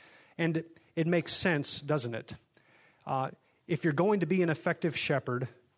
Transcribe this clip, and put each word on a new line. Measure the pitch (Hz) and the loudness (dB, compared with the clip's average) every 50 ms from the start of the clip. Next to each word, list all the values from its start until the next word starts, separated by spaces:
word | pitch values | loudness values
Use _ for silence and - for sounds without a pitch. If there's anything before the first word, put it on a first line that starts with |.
| - - - - - - _ - | -20 -20 -20 -20 -20 -20 _ -2
And | 170 165 160 165 165 - - - _ _ _ | 0 0 0 -2 -4 -6 -14 -20 _ _ _
it | 165 160 165 | -2 0 2
makes | 180 170 160 - - | 2 2 0 0 -2
sense, | - - 190 165 143 139 - - - | 0 2 2 2 2 0 -2 -4 -6
doesn't | - 143 151 147 120 120 117 | -2 -2 -2 -2 -2 -4 -6
it? | 110 - - - - - _ _ _ _ _ _ _ _ _ _ _ _ | -8 -8 -10 -14 -18 -18 _ _ _ _ _ _ _ _ _ _ _ _
Uh, | 151 139 135 131 - - - _ _ _ _ _ - | -4 -4 -2 -2 -4 -8 -12 _ _ _ _ _ -4
if | 170 - - | -4 0 0
you're | 170 | 0
going | 143 151 175 208 214 202 | 2 4 4 4 4 2
to | 170 | 2
be | 156 190 185 180 | 2 2 2 4
an | 165 | 2
effective | 151 - - 180 165 - - 165 - | 2 0 0 -2 -2 0 -2 -2 -2
shepherd, | - - - 147 135 - 135 123 123 131 120 - - _ _ _ | -2 -2 0 0 0 0 -2 -2 -2 -4 -6 -8 -14 _ _ _